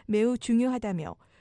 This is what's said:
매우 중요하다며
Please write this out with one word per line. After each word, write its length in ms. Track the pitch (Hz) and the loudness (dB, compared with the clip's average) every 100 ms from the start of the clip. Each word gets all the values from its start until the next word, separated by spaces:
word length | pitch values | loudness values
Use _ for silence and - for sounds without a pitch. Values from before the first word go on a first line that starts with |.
| - | -2
매우 320 | 208 233 247 | 2 2 0
중요하다며 800 | - 226 254 254 220 180 143 - _ _ | 2 2 2 0 -4 -6 -8 -12 _ _